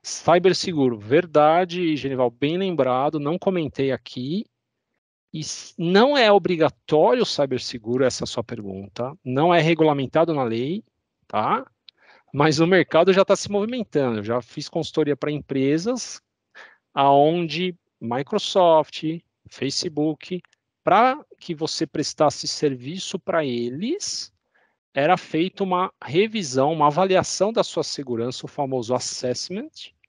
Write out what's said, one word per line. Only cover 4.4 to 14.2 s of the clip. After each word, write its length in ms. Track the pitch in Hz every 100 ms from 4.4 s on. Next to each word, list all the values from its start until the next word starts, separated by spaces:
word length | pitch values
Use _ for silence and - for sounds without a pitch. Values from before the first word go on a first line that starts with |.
| - _ _ _ _ _ _ _ _
E 60 | 156
s-, 340 | 147 - - -
não 400 | 170 196 254 285
é 120 | 220
obrigatório 920 | 202 175 170 147 - - 151 196 254
o 20 | 196
cyberseguro, 800 | - 139 127 - 120 110 123
essa 200 | 131 -
é 20 | -
a 20 |
sua 160 | -
pergunta, 720 | 113 113 101 95 98 - 127 156
não 300 | 131 131 170
é 80 | 175
regulamentado 720 | 156 170 156 143 127 156 165
na 100 | 147
lei, 400 | 123 113 131 202 - _ _ _ _
tá? 400 | 104 117 220 269 _ _ _ _ _ _
Mas 260 | 135 156 147
o 80 | 165
mercado 460 | 185 147 160 180
já 100 | 185
tá 140 | 196 190
se 120 | 185
movimentando, 720 | 202 220 247 202 151 127 110